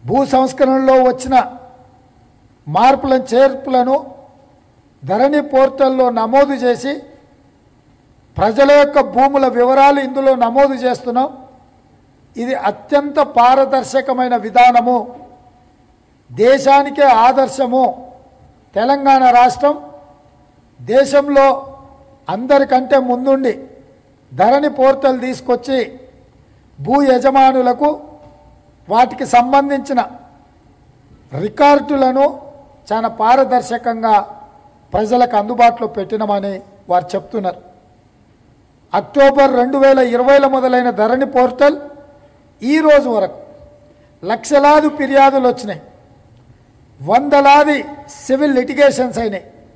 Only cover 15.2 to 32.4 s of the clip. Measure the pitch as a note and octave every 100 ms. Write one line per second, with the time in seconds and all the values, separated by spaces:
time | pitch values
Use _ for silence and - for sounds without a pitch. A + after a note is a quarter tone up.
15.2 | - - _ _ _ _ _ _ _ _
16.2 | _ B2+ A3 C4+ C#4 C#4 C#4+ C#4+ C#4 A3+
17.2 | A#3+ C4 C4 - B3+ B3+ B3 - - -
18.2 | _ _ _ _ _ - A#3 C#4 C#4 C4+
19.2 | B3+ A#3+ B3 B3 C#4+ D4+ - - - _
20.2 | _ _ _ _ _ _ B2 A#3+ C#4 C#4+
21.2 | C#4+ C#4 C4+ C4+ - - - - _ _
22.2 | - F#3+ B3+ C#4+ C#4 B3+ B3+ C#4 B3 B3
23.2 | C4 C4+ C4 G3+ - - _ _ _ _
24.2 | _ B2+ G3+ C4+ D4 C#4 C4 C4+ C#4 C4
25.2 | B3+ A#3+ - A#3+ A#3+ C4 A3+ - - _
26.2 | _ _ _ _ _ _ C#3 C4+ C#4+ B3+
27.2 | B3+ C4+ C4+ C4 B3 - D4 D4+ - -
28.2 | - _ _ _ _ _ - G#3+ B3+ -
29.2 | C4+ A#3+ B3 C4+ C#4 C#4 C#4 C4 G#3 -
30.2 | - _ _ _ _ _ _ _ _ _
31.2 | _ C3+ G3+ G#3+ C#4+ C#4+ C#4+ C#4+ C4 B3+
32.2 | C#4+ -